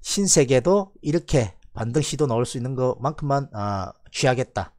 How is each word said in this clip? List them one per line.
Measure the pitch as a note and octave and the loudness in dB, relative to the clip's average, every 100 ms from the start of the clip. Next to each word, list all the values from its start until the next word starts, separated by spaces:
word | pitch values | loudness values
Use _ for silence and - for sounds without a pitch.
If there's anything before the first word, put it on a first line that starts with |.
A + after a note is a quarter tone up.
신세계도 | - - G3 - B2+ C3 F3 G3+ G3 _ | -4 -2 4 4 6 4 4 2 0 _
이렇게 | - E3 - D3 G#2 - - | -2 -2 0 0 0 -8 -16
반등 | - A2+ C3+ | -8 -2 -2
시도 | C#3+ C#3+ C#3+ | -2 -2 0
나올 | A2+ A#2+ | 0 -2
수 | C3 | -4
있는 | B2 C3 | -6 -2
것만큼만, | B2+ - C3 D#3 C#3+ C#3 C#3 | -2 -2 -6 -4 -2 -2 -2
아, | G#2+ G2+ G2 F#2 - - | -6 -4 -4 -6 -12 -14
취하겠다. | - C3+ B2+ B2+ - F#2 | -2 0 0 -4 -6 -10